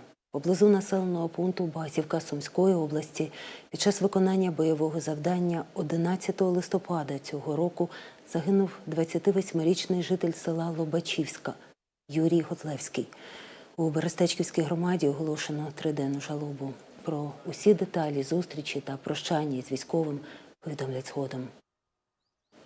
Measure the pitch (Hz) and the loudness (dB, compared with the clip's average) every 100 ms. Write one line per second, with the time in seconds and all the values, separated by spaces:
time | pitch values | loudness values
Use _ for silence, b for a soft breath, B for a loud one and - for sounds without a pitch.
0 | - _ _ 147 160 185 208 196 190 196 | -8 _ _ -4 2 6 8 8 4 0
1 | 185 175 165 - 185 180 175 160 156 151 | 0 0 -2 0 0 0 -2 -4 -4 -2
2 | 151 165 - 147 139 - 190 180 156 151 | 0 0 -2 -6 -4 4 4 4 2 -2
3 | 156 - 151 B B B B - 208 202 | -2 -4 -4 B B B B 0 2 2
4 | 196 196 190 190 185 156 160 151 156 160 | 2 4 4 4 2 2 2 4 2 0
5 | 151 151 156 180 175 170 - - 156 170 | -4 -2 0 2 2 0 -4 -6 -2 0
6 | 170 185 - 196 190 180 175 - - 170 | 2 0 -2 2 4 2 2 -2 0 -4
7 | 139 139 139 147 147 151 175 175 170 B | -2 -6 -6 -8 -2 0 0 0 -4 B
8 | B B - 170 156 196 190 - - 156 | B B -6 -2 4 4 4 -2 -6 -2
9 | 160 170 202 190 190 165 160 185 - 180 | 0 2 2 2 2 0 2 2 2 0
10 | 165 185 165 160 - 165 165 160 160 165 | 2 0 0 -2 -2 -2 -2 -2 0 0
11 | 170 - 143 - - - B _ _ _ | -2 -2 -2 -4 -8 -10 B _ _ _
12 | - 147 165 170 151 170 156 143 - - | -4 2 4 4 2 -4 -6 -6 -6 -6
13 | - B B B B B B - 160 151 | -6 B B B B B B -2 0 2
14 | 165 - 175 - 170 - 147 170 175 180 | 0 2 2 2 -2 0 0 2 2 2
15 | 147 139 156 151 - 151 151 151 160 147 | 2 2 -2 -2 -4 -4 -4 -4 -4 0
16 | 139 139 139 147 147 139 139 139 - - | -2 -2 -4 -6 -6 -6 -8 -10 -16 -12
17 | - 151 147 147 - 156 208 202 185 175 | -6 -4 -6 -8 -12 2 4 6 4 -2
18 | 151 143 135 170 175 151 143 143 - 135 | 0 -2 0 -2 -2 -6 -6 -6 -6 -8
19 | - 151 - 160 151 131 127 135 - 165 | -6 -6 -2 0 0 -2 -4 -6 -2 -2
20 | 156 143 B B B B 160 147 135 131 | 0 -4 B B B B -10 -6 -6 -6
21 | 135 - 135 131 127 - _ _ _ _ | -6 -6 -6 -6 -10 -14 _ _ _ _
22 | _ _ _ _ _ - | _ _ _ _ _ -20